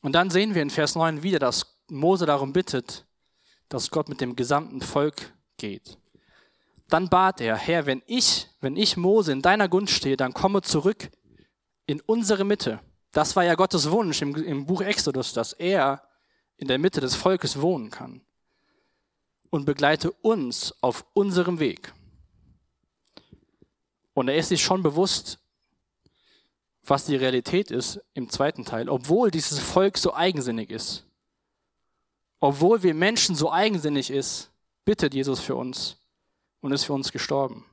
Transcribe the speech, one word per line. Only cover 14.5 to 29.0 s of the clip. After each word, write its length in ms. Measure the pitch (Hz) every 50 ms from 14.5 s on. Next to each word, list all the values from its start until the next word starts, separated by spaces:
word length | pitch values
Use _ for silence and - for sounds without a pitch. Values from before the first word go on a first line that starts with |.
| 147 139 139
Buch 160 | 143 185 175 196
Exodus, 500 | 196 208 - - 156 135 131 123 - -
dass 220 | 120 113 - -
er 520 | _ 165 175 196 190 135 139 139 139 _ _ _ _ _ _ _ _ _ _ _ _
in 100 | - 131
der 100 | 127 131
Mitte 220 | 156 190 - -
des 140 | 135 127 113
Volkes 460 | - - 180 190 180 - - - 143 139
wohnen 280 | 170 185 147 113 107
kann. 300 | - - 123 127 127 127 _ _ _ _ _ _ _ _ _ _ _ _ _ _ _ _ _ _ _ _ _ _ _ _ _ _
„Und 160 | - 156 139
begleite 480 | 143 143 - - 143 156 156 - 165 -
uns 640 | _ _ 220 226 202 143 123 120 - - - - _ -
auf 240 | 127 120 - - _ _
unserem 440 | 208 202 202 185 180 180 180 180 165
Weg.“ 360 | 156 123 - - - - - _ - - _ _ - _ _ _ _ _ _ _ _ _ _ _ _ _ _ _ _ _ _ - _ _ - _ _ _ _ _ _ _ _ _ _ _ _ _ _ _ _
Und 160 | - 127 127
er 80 | 139
ist 140 | 156 160 -
sich 120 | 190 156 -
schon 200 | - 185 190 185
bewusst, 560 | 156 143 160 190 190 - - - - - _ _ _ _ _ _ _ _ _ _ _ _ _ _ _ _ _ _ _ _ _ _ _ _ _ _ _ _ _ _
was 240 | - 139 139 -
die 100 | - 147
Realität 540 | 131 131 131 127 127 120 - - 180 208 -
ist 280 | - 123 120 - - 202 - _ _
im 160 | 143 123 117
zweiten 380 | - - 139 147 - - 120
Teil. 240 | - - 113 117 -
Obwohl 400 | 139 131